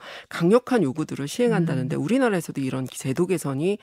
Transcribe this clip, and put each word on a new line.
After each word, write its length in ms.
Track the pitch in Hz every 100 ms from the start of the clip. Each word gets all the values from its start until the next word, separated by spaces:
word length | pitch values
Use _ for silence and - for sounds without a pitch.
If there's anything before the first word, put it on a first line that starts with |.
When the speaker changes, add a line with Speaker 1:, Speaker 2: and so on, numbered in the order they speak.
| - - -
Speaker 1:
강력한 540 | - 165 220 - 247
요구들을 460 | 151 123 151 131 139
시행한다는데 680 | - 240 214 165 - -
Speaker 2:
음. 80 | 139
Speaker 1:
우리나라에서도 580 | 139 247 247 190 - 160
이런 280 | 131 131 127
제도 340 | - 135 127 180
개선이 500 | 175 143 135 170 208